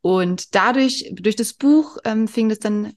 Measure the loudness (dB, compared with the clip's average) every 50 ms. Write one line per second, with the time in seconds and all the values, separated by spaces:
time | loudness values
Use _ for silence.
0 | -2 0 2 2 2 0 -2 -4 -4 -2 0 2 2 2 2 2 2 0 0 -4
1 | -8 -10 -10 -4 -2 -2 -2 -2 -4 -6 -6 -2 2 4 4 4 2 0 -6 -8
2 | -6 -4 -2 -2 -2 -2 -2 0 0 0 0 -2 -2 -4 -2 -4 -4 -6 -10